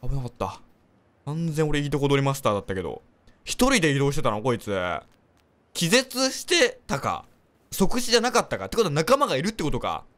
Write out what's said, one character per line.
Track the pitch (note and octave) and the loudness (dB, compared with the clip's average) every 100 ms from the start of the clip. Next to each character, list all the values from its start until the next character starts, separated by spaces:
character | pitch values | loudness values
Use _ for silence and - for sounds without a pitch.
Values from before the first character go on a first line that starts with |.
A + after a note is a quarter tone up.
危 | B2+ | -2
な | C3+ | -2
か | B2 | -2
っ | |
た。 | - F#2+ - - _ _ _ _ _ | -6 -8 -8 -20 _ _ _ _ _
完 | - D#3 E3 | -10 -4 -4
全 | D#3 D#3 | 0 2
俺 | D3 | 2
い | C#3+ | 0
い | |
と | C#3+ | 0
こ | C#3 | 2
取 | C#3 | 4
り | |
マ | C#3 | 2
ス | C3+ | 0
タ | A#2+ | 0
ー | |
だ | G2+ | -2
っ | |
た | - F#2+ | -2 -6
け | |
ど。 | E2+ A#1 _ _ _ _ | -6 -8 _ _ _ _
一 | - - B3+ | -10 0 2
人 | C4 | 4
で | D#3+ | 2
移 | C#3 | 2
動 | C#3 | 0
し | C#3+ | 0
て | |
た | C3+ | 0
の、 | G#2 | 0
こ | B2+ | -2
い | A#2 | -2
つ。 | - G2 F2+ D#2 - _ _ _ _ _ _ | -2 -2 -2 -4 -8 _ _ _ _ _ _
気 | - E3+ | -4 2
絶 | A3+ B3+ B3 C4 | 2 2 -2 -2
し | - | -2
て | - F4 B3 - _ | -2 2 2 0 _
た | - | -6
か。 | A2 - - _ _ _ _ | -4 -6 -8 _ _ _ _
即 | - G3 A#3+ | 0 2 2
死 | B3 | 2
じ | A#3 | 2
ゃ | |
な | A#3 | 2
か | A#3+ | 0
っ | - | 0
た | A2+ | -4
か。 | F#3+ | -4
っ | |
て | G#3+ | 0
こ | |
と | G#3 | 0
は | |
仲 | D3 D#3+ C4+ | 2 2 2
間 | F3+ | 2
が | C3+ | 0
い | |
る | F3 | -2
っ | |
て | G#3+ | -2
こ | D#3 | -2
と | C3 | -2
か。 | G#2+ D#2+ - | -4 -6 -10